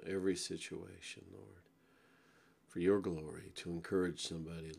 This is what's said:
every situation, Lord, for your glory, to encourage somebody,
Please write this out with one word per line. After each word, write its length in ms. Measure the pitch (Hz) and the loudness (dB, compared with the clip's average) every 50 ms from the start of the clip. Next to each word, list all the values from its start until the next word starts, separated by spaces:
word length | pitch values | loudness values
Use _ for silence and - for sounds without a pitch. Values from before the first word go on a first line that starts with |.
| - | -4
every 300 | - 95 95 92 98 92 | 0 0 4 4 4 4
situation, 880 | 87 - - 87 82 - - 85 - - 98 95 90 - - - - - 90 - | 4 2 -2 -4 -4 -4 -6 -6 -6 -8 -8 -12 -12 -12 -12 -12 -12 -14 -16 -14
Lord, 320 | - - - 98 92 - - _ _ _ _ _ _ _ - - - _ - - - - - _ _ _ - | -14 -14 -16 -16 -20 -20 -20 _ _ _ _ _ _ _ -20 -20 -20 _ -20 -20 -20 -20 -20 _ _ _ -6
for 100 | - 90 | 0 4
your 220 | 85 92 101 101 | 6 8 8 6
glory, 500 | 90 95 85 78 78 76 82 82 - - - | 6 2 0 -2 -2 -6 -8 -8 -10 -10 -10
to 140 | - - 87 | -8 -4 -4
encourage 540 | 85 85 82 - 98 95 90 90 80 - - | -4 -4 -2 2 4 4 4 4 2 -2 -4
somebody, 460 | - 85 82 80 80 82 82 80 80 80 | -4 -4 -4 -4 -4 -6 -6 -6 -8 -8